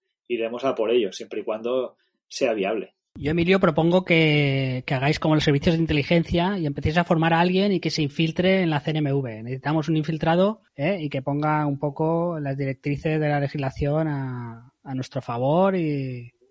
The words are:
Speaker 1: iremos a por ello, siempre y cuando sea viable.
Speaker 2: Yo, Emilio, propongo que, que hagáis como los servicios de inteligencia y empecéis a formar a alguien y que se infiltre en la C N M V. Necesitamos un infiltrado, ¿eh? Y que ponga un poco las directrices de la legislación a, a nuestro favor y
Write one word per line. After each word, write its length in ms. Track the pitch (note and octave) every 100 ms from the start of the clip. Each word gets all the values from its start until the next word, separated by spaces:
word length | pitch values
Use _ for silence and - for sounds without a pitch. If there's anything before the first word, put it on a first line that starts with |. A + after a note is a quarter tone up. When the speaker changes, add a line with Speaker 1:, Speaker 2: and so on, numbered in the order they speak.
| _ _ -
Speaker 1:
iremos 380 | A#2 A2+ A#2+
a 100 | C3+
por 160 | - G#2+
ello, 220 | B2 G2
siempre 280 | - A2 G#2+
y 40 |
cuando 520 | G#2 A2 A#2 C3 - - _ _ _
sea 280 | - -
viable. 400 | A2 F#2+ A2 - _ _
Speaker 2:
Yo, 160 | - C#3
Emilio, 300 | E3+ E3+ F#3+
propongo 440 | F#3 D3+ E3 F3+
que, 760 | F#3 E3 D#3 D3 C#3+ C3+ C3 B2+
que 100 | -
hagáis 260 | C3 C#3 D#3
como 160 | D#3+ D3+
los 80 |
servicios 320 | D3+ C#3+ F3+ E3
de 40 |
inteligencia 760 | D#3+ D3+ - E3+ D#3+ E3+ F3 G3+
y 80 | D3+
empecéis 320 | C#3+ D#3 D#3+
a 60 |
formar 280 | E3+ E3 D#3+
a 80 | E3
alguien 320 | F3+ F#3 G3+
y 80 | F3+
que 80 | D#3+
se 140 | -
infiltre 600 | C#3+ - D#3+ D#3 F3+ F#3+
en 80 | E3+
la 100 | D3
C 100 | -
N 80 | D#3
M 140 | D3
V. 300 | C#3 B2+ A2
Necesitamos 440 | A#2 C3 C#3+ D#3 D3+
un 80 | D#3
infiltrado, 640 | D3+ D#3 D#3+ E3+ G3 A3 _
¿eh? 240 | - D3+ G3
Y 80 | D3+
que 140 | C#3
ponga 420 | C3+ C#3+ D3+ D3+ D3
un 120 | C#3
poco 600 | D3 C#3+ D#3+ E3 F3 D#3+
las 180 | C#3+ C3+
directrices 600 | C3+ C3 D3 C#3+ D#3+ D#3
de 80 | D3+
la 120 | D3
legislación 680 | C#3 D3+ C3+ - C#3+ D3+ D#3+
a, 640 | C#3+ C3 B2 A#2+ A#2 B2 _
a 120 | -
nuestro 280 | C3 B2 C3
favor 540 | - A#2+ C3 E3 G3 F#3+
y 560 | D#3+ C#3+ C3 B2 A#2+ _ _